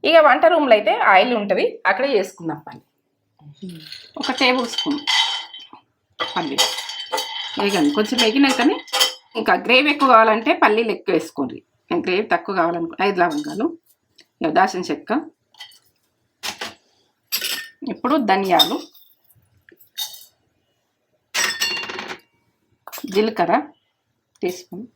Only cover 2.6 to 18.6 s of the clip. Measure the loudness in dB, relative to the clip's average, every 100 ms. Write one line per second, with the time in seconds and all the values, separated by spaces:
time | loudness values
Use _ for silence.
2.6 | -12 -20 _ _ _ _ _ _ -20 -18
3.6 | -16 -16 -18 -20 -18 -8 -6 0 0 0
4.6 | -2 -4 -4 -4 -2 0 0 -4 -12 -20
5.6 | -20 -20 _ _ _ -10 -6 -4 -4 -2
6.6 | -2 -4 -10 -12 -8 -6 -6 -10 -10 -4
7.6 | -2 2 2 2 0 2 2 4 2 4
8.6 | 2 0 -4 -6 -6 -12 _ -4 0 0
9.6 | 4 4 4 2 6 6 6 2 0 2
10.6 | 2 2 0 -4 -2 -2 -2 -6 -8 -8
11.6 | _ _ _ -4 0 -2 0 -2 0 0
12.6 | 0 0 -6 -2 -2 2 0 0 -6 -4
13.6 | -4 -6 _ _ _ _ _ _ -2 2
14.6 | 0 -2 -6 -8 -4 -6 -6 _ _ _
15.6 | -20 -20 _ _ _ _ _ _ -12 -10
16.6 | -14 -14 _ _ _ _ _ -8 -6 -8
17.6 | -12 _ -10 -6 0 0 2 0 2 2